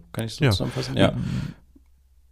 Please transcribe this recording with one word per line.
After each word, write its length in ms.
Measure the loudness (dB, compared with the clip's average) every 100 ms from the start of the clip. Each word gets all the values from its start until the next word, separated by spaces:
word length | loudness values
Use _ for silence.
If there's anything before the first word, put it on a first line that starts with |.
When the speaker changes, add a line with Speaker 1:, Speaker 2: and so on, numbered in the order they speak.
| -8
Speaker 1:
Kann 140 | -8 -6
ich 80 |
so 100 | 2
Speaker 2:
Ja. 80 | 2
Speaker 1:
zusammenfassen? 460 | 2 0 -4 -2 2
Ja. 140 | 2
Speaker 2:
Mhm. 420 | 2 -4 -4 -6 -12 -20 -20 _ _ _ _ _